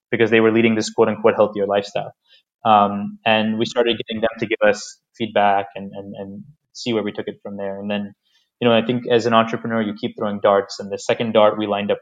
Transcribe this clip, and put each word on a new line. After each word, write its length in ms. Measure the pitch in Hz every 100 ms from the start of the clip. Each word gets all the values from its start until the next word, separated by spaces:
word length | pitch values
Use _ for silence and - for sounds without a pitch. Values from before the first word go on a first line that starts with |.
| _
because 180 | 113 110
they 100 | 113
were 120 | 113
leading 240 | 110 113 110
this 140 | 107
quote 180 | - 110
unquote 260 | 104 110
healthier 320 | - - 101 98
lifestyle. 460 | 101 - 101 101 - _ _ _ _
Um, 540 | 113 104 101 101 104 - 113
and 320 | 110 110 110
we 60 |
started 320 | 113 123 117 113
getting 220 | - 110
them 100 | 113 -
to 80 | 107
give 120 | 110
us 380 | 104 101 - - _ -
feedback 520 | 110 104 101 98 101
and, 160 | 98 98
and, 200 | 101 101
and 300 | 107 98 101 - _ _
see 180 | - 123
where 100 | 110
we 80 | 101
took 160 | 107 104
it 140 | -
from 140 | 104 101
there. 240 | 98 98
And 100 | 104
then, 240 | 104 101 - _ _ _ -
you 80 | 120
know, 60 | 113
I 80 |
think 200 | 113 123 -
as 160 | 120 117
an 60 |
entrepreneur, 480 | 113 113 120 117 113
you 140 | 104 104
keep 160 | 120 -
throwing 220 | 104 101
darts, 380 | 104 101 98 -
and 140 | 101
the 60 | 98
second 340 | - 113 113
dart, 260 | 107 107 104
we 80 | 104
lined 240 | 101 101
up 80 | 101